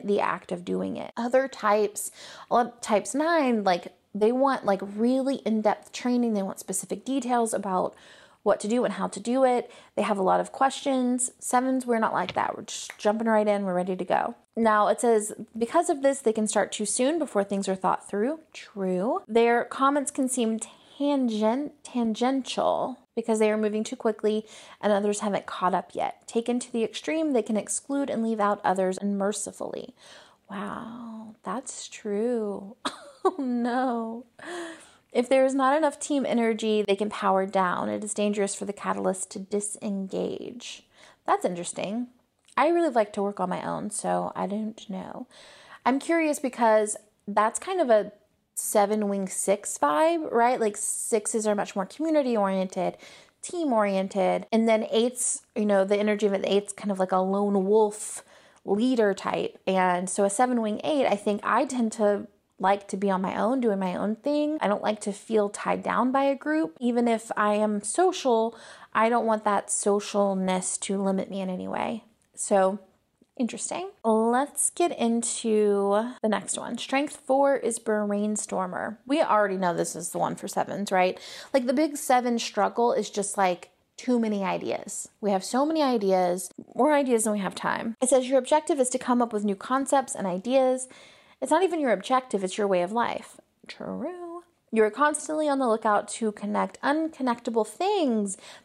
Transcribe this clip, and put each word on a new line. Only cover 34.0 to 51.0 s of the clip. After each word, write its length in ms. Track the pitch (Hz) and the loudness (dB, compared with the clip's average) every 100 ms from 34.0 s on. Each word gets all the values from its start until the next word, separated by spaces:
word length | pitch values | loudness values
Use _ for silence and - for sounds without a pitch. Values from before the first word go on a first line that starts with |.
| 226 233 254 - 302 349 339 320 - _ _ | -6 -10 -16 -18 -12 -12 -12 -16 -20 _ _
If 200 | - 247 | -2 2
there 160 | 269 262 | 4 4
is 80 | |
not 240 | 269 262 294 | 4 4 4
enough 200 | 302 285 | 2 0
team 280 | - 285 247 | -2 0 2
energy, 580 | 233 226 220 220 214 202 | 2 2 0 2 2 2
they 100 | 196 | 0
can 120 | 208 | -2
power 380 | - 196 190 190 | -2 2 2 2
down. 420 | 196 185 175 208 | 2 2 0 -2
It 160 | 208 | -4
is 80 | 208 | -4
dangerous 420 | - 208 208 196 | -2 0 0 -2
for 120 | - 202 | -4 -8
the 60 | |
catalyst 560 | 202 185 196 190 190 - | -6 -4 0 0 -2 -6
to 80 | 208 | -10
disengage. 1500 | 190 202 202 - 226 196 190 185 185 - - 240 - - _ _ - _ - | -4 -4 -4 -6 -6 -4 -4 -4 -4 -6 -10 -14 -14 -16 _ _ -20 _ -2
That's 200 | 392 233 | 0 0
interesting. 640 | 175 170 - 165 226 247 _ _ _ _ - | -4 -8 -6 -6 -6 -8 _ _ _ _ 0
I 120 | 294 | 2
really 220 | 349 330 | 4 2
like 220 | 240 208 | 2 0
to 80 | - | 0
work 180 | 196 202 | -2 -2
on 80 | 180 | -4
my 140 | 180 - | -4 -4
own, 240 | 170 202 | -6 -6
so 420 | - 180 180 180 - | -6 -2 -2 -2 -4
I 100 | 185 | -4
don't 420 | 208 214 220 - | -4 -6 -10 -12
know. 360 | 190 - - 254 - - - - - 240 | -10 -10 -12 -14 -18 -20 -20 -20 -4 0
I'm 120 | 269 | 0
curious 400 | - 330 311 294 | 2 2 2 0
because 580 | 262 240 233 214 214 - _ _ - | -2 2 4 4 2 -4 _ _ -4
that's 320 | 208 220 - | 2 2 0
kind 220 | - 381 | -4 0
of 100 | 269 | 4
a 220 | 220 202 - _ _ _ | 4 2 -8 _ _ _
seven 540 | - - 214 202 214 202 | -10 0 2 2 2 0
wing 200 | 196 190 | -2 -4
six 500 | - - 202 - - | -4 0 0 -2 -2
vibe, 520 | 285 294 320 339 311 | 2 4 4 2 0
right? 300 | 233 233 254 | 2 4 2
Like, 160 | 220 208 | 0 -2
sixes 720 | - - | -6 -6